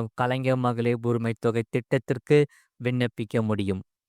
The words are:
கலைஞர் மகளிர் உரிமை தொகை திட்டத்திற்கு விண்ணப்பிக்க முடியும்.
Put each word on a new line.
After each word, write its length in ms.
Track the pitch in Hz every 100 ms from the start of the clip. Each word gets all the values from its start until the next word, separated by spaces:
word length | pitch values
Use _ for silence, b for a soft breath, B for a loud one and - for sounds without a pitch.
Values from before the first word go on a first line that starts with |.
| 113
கலைஞர் 460 | - 123 131 131 127
மகளிர் 420 | 123 117 120 120
உரிமை 300 | 120 117 117 113
தொகை 220 | 120 113
திட்டத்திற்கு 760 | 110 139 - 135 - 123 - 147 143 b b _
விண்ணப்பிக்க 600 | 123 123 120 - 110 120
முடியும். 400 | 110 104 101 92 - _